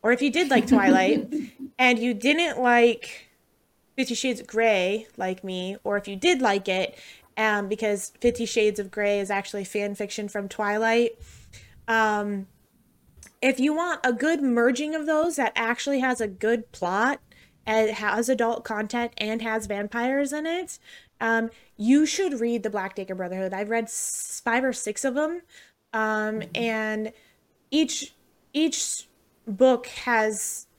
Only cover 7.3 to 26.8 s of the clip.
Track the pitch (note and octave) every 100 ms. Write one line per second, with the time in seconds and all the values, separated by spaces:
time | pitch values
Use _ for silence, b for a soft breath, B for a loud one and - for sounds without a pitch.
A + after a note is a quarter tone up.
7.3 | - A3 G#3 G3 G#3 A3 G3+ - _ A#3+
8.3 | A#3+ A#3 - G#3+ G#3 G3 G#3 G3+ G3+ G3
9.3 | G3+ G3 G#3 F#3+ G#3 G3+ G3+ G3+ - G#3
10.3 | G#3 G3 - G#3 G#3+ A3+ A#3 A#3+ - B
11.3 | B B B B B - A3+ A3 G#3 G#3
12.3 | G3+ F#3+ _ _ _ _ _ _ - -
13.3 | _ C4 C4 C4+ D4+ F4 D#4+ B3+ A#3+ C#4+
14.3 | E4 C#4 A#3 A#3 B3 D4+ D#4 D4+ D#4 E4
15.3 | D#4+ A#3 - A3+ A#3+ - C#4 B3+ B3+ G#3+
16.3 | F#3 G#3+ A#3 A3 - F3 F#3+ A#3+ C#4+ _
17.3 | b b b - A3 A3 G#3+ G#3 G#3 A#3
18.3 | B3 A#3 A#3 - G#3+ G#3+ A#3+ A#3+ - G#3+
19.3 | A3+ A3+ A3 G#3 G3+ G#3 A#3 B3 C4+ C#4+
20.3 | D4 D#4+ E4+ F4+ - B B B _ A3+
21.3 | A3+ A3+ b b - G#3+ C#4 D4+ - F#4+
22.3 | C4+ A#3 A#3 G#3+ G3+ F#3+ G3 F#3+ F#3 F3+
23.3 | F#3 F#3+ F#3+ G#3 A3+ A3+ - - - -
24.3 | - - A#3 C4 A#3+ - G#3 C4+ B3+ D#4
25.3 | F4 - B B B _ A3+ A3 G#3+ G#3+
26.3 | G#3+ G#3+ - A#3 A3